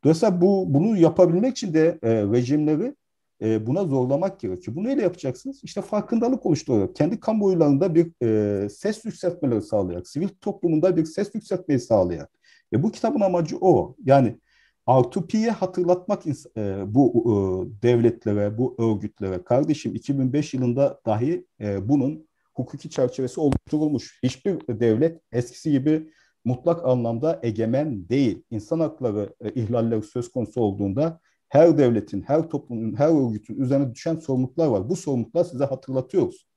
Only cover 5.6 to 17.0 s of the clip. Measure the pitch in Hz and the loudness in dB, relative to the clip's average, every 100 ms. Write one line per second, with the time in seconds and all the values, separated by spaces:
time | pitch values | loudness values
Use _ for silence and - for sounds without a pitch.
5.6 | - - - 208 208 226 233 262 208 147 | -10 -10 -4 -4 -2 0 0 0 0 -2
6.6 | - 113 95 - 151 226 - 220 202 180 | 0 0 0 0 -2 0 -2 0 2 4
7.6 | 147 139 185 160 165 _ 117 110 104 101 | 4 4 4 2 0 _ 0 2 2 -2
8.6 | 101 - 202 214 226 196 180 175 139 113 | -4 -4 -6 -6 -10 -6 -6 -2 -2 -2
9.6 | - 107 92 87 - 143 190 - 214 196 | 0 -2 -2 -6 -8 -6 -6 -6 -8 -4
10.6 | 175 156 180 170 160 - 202 220 - 185 | 0 2 2 2 -2 -4 -6 -8 -6 -8
11.6 | - 135 - 107 90 82 78 _ _ _ | 0 -2 2 2 2 -2 -12 _ _ _
12.6 | _ 123 202 - 226 285 196 180 165 - | _ -2 -2 -2 -2 0 2 0 -2 2
13.6 | 185 131 - - 170 139 117 - _ _ | 4 4 2 -6 4 6 6 -2 _ _
14.6 | _ _ - 131 123 196 165 214 226 214 | _ _ 2 4 4 -2 -4 -2 0 -2
15.6 | 185 185 175 180 180 196 160 139 - 110 | -4 -2 0 0 0 -6 -4 -8 -10 -6
16.6 | 101 95 98 110 | -6 -4 0 4